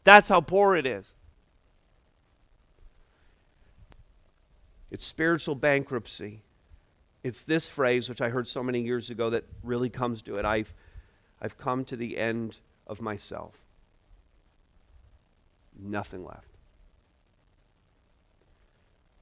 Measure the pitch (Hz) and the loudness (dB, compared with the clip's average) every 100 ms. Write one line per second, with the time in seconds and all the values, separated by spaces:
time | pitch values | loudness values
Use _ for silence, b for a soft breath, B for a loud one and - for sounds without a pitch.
0 | 190 208 196 185 143 185 202 180 131 101 | 10 10 10 4 4 4 6 4 2 -4
1 | - _ - _ _ _ _ _ _ _ | -8 _ -20 _ _ _ _ _ _ _
2 | _ _ _ _ _ _ _ _ - - | _ _ _ _ _ _ _ _ -20 -20
3 | - _ - _ _ _ - - - - | -20 _ -20 _ _ _ -20 -20 -20 -20
4 | - _ _ _ _ _ - - - 104 | -20 _ _ _ _ _ -20 -20 -16 -12
5 | - - 165 165 165 135 147 139 139 123 | -12 -2 0 0 -2 -2 2 2 0 -8
6 | - - 104 107 - _ _ - _ _ | -8 -12 -14 -14 -20 _ _ -20 _ _
7 | _ _ 127 110 - 160 - - 127 123 | _ _ -10 -10 -2 -2 -2 0 2 2
8 | 117 120 120 127 120 135 127 123 120 123 | 0 -4 -2 -2 -4 -4 -2 -2 -2 -4
9 | 113 110 113 113 - - 120 120 127 127 | -4 -2 0 0 -4 -12 -4 -2 -2 -2
10 | 120 113 107 101 104 110 107 - - - | -4 -4 -6 -4 0 0 -2 -10 -20 -20
11 | - _ _ _ 110 - 135 127 131 120 | -20 _ _ _ -12 -8 -4 -4 -4 -8
12 | 117 - 110 117 113 - _ _ - 107 | -8 -4 -4 -4 -6 -12 _ _ -14 -10
13 | 110 104 - - 82 - _ _ _ _ | -8 -8 -10 -12 -14 -20 _ _ _ _
14 | _ - _ _ _ _ _ _ _ - | _ -20 _ _ _ _ _ _ _ -20
15 | - - _ _ _ _ _ - 101 104 | -20 -20 _ _ _ _ _ -16 -6 -6
16 | 98 92 80 76 - - _ _ - _ | -6 -12 -14 -18 -20 -20 _ _ -20 _
17 | _ _ _ _ _ _ _ _ _ _ | _ _ _ _ _ _ _ _ _ _
18 | _ _ _ _ _ _ _ _ _ _ | _ _ _ _ _ _ _ _ _ _
19 | _ _ | _ _